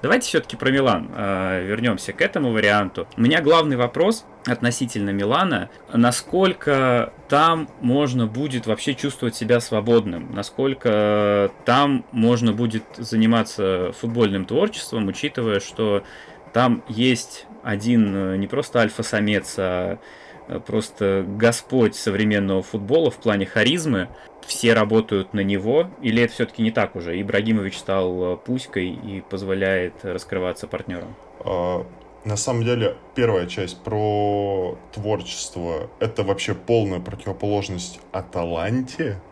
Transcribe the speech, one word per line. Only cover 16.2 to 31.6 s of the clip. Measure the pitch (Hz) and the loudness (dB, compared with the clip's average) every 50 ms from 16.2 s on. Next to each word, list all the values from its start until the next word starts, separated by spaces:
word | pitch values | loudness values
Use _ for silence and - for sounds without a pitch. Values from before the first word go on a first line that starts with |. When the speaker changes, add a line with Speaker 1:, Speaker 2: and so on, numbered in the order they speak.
| - - - - - - - | -20 -20 -20 -20 -20 -2 2
Speaker 1:
там | 117 123 123 120 - - - | 2 4 4 2 0 -2 -10
есть | 107 107 123 131 123 113 - - - - - - - - - | -4 0 2 2 2 2 -2 -10 -14 -18 -18 -20 -20 -12 -6
один, | 123 110 101 104 117 123 117 110 101 95 | -4 -4 -2 0 2 4 4 4 4 2
э, | 98 98 92 95 | -2 -2 -2 -2
не | 95 98 | -2 -2
просто | 98 - 135 147 - - 120 | -2 -4 -4 -4 0 0 2
альфа-самец, | 113 107 - - 113 - - 107 104 104 104 98 92 - - - | 2 2 0 -6 -6 -2 0 0 0 2 0 0 -2 -4 -6 -4
а, | 95 92 90 90 90 92 92 - - - - - - - - - - - | -2 -2 -2 -2 -2 -4 -6 -8 -12 -20 -20 -20 -20 -20 -20 -20 -14 -10
э, | - - | -10 -10
просто | - - - 110 107 - - - 104 98 98 98 92 | -8 -4 -4 -4 -4 -4 -6 -2 0 0 0 0 -2
господь | 98 98 104 113 117 117 - - - 131 131 117 104 104 | -4 -2 2 4 4 4 2 -4 -2 2 4 4 4 2
современного | - - 113 98 98 107 107 107 104 98 98 98 95 90 | 0 -4 -2 0 0 2 2 2 2 2 2 0 -2 -2
футбола | - - 110 101 101 135 165 165 131 | -4 -6 -8 -2 2 2 4 4 2
в | 117 | 0
плане | - - 113 104 101 98 | 0 -2 0 0 0 0
харизмы? | - - 120 107 120 147 175 160 156 120 95 90 - - - - - - - - | -2 0 2 2 2 2 0 0 0 0 0 -2 -4 -8 -18 -20 -20 -20 -20 -12
Все | - - - - 117 113 | -10 -8 0 4 4 6
работают | 113 107 104 110 110 107 - 107 98 95 - - | 6 4 4 4 2 2 2 0 -2 -2 -2 -2
на | 104 | -2
него, | 98 98 101 98 95 110 127 156 175 185 - - | 0 0 0 0 0 2 2 2 2 0 -4 -6
или | - 120 110 117 120 | -4 0 2 2 2
это | 117 - | 2 0
все-таки | - 120 - - - 113 | -2 -4 -4 -2 -2 -2
не | 110 | 0
так | 110 - 104 92 - | 2 0 -2 -2 -4
уже? | 98 85 85 85 92 | -8 -8 -6 -4 -4
Ибрагимович | 101 101 98 101 107 110 113 107 98 98 95 | -4 0 0 0 2 2 2 0 0 -2 -6
стал, | - - - 98 95 92 90 90 90 90 90 90 | -8 -4 -2 0 0 0 0 -2 -2 -2 -2 -4
э, | 87 | -4
пуськой | - - 127 127 123 - - 101 92 90 | -4 -6 -6 -6 -6 -6 -4 -4 -4 -4
и | 87 - - 107 98 95 90 - | -6 -8 -10 -10 -10 -10 -10 -10
позволяет | - 95 101 95 95 98 98 95 95 92 90 87 - - - | -10 -8 -4 -4 -2 0 0 0 2 0 0 -4 -6 -10 -10
раскрываться | 98 90 90 - - - 95 90 90 87 - - | -8 -8 -8 -8 -6 -6 -4 -4 -4 -4 -6 -10
партнерам. | - - 90 - - - 87 85 - 101 - - - - - | -8 -8 -8 -8 -8 -8 -8 -10 -12 -16 -18 -20 -20 -18 -10
Speaker 2:
А, | - - 92 90 | -6 -4 -2 -2